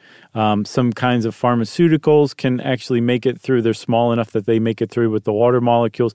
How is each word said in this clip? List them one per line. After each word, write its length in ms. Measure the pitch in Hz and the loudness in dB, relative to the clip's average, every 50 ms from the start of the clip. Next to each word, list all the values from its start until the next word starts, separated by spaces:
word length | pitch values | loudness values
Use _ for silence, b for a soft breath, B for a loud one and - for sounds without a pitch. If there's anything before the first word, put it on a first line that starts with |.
| b b b b b b b | b b b b b b b
Um, 320 | 113 110 107 104 104 104 | -2 0 0 0 -2 -4
some 260 | - - 135 123 120 | -4 -2 -2 -2 -2
kinds 320 | 113 - 127 123 123 120 110 | -2 -2 -2 0 0 0 -2
of 100 | 113 - | -4 -6
pharmaceuticals 1000 | - - 123 120 117 113 - - - 175 165 156 156 - 156 151 151 147 139 - | -2 -2 0 0 0 -2 -4 0 0 2 2 2 2 2 4 4 4 4 2 -2
can 240 | - - 131 127 123 | -4 -2 -2 -2 -2
actually 400 | - 135 127 113 - - 127 120 | -2 -4 -4 -4 -4 -2 -2 0
make 240 | 117 120 123 120 - | 0 0 0 0 0
it 160 | 131 117 - | -2 -4 -4
through. 220 | - - 131 120 | -2 0 0 2
They're 100 | 110 113 | 2 0
small 400 | 110 - - - 117 117 120 120 | -2 -2 -4 -2 0 0 2 2
enough 200 | 117 117 110 - | 0 -2 -2 -4
that 120 | - 113 95 | -4 -6 -2
they 140 | 120 113 113 | 0 0 0
make 240 | 113 113 107 - | 0 -2 -2 -4
it 80 | 117 107 | -6 -4
through 180 | - 123 117 110 | -2 -2 -2 0
with 160 | 107 107 - | -2 -2 -4
the 80 | 113 | -2
water 300 | 104 104 117 123 127 123 | 0 2 2 2 2 2
molecules. 500 | 120 120 120 117 117 110 - - 120 113 | 2 2 2 2 0 -2 -2 -2 -4 -4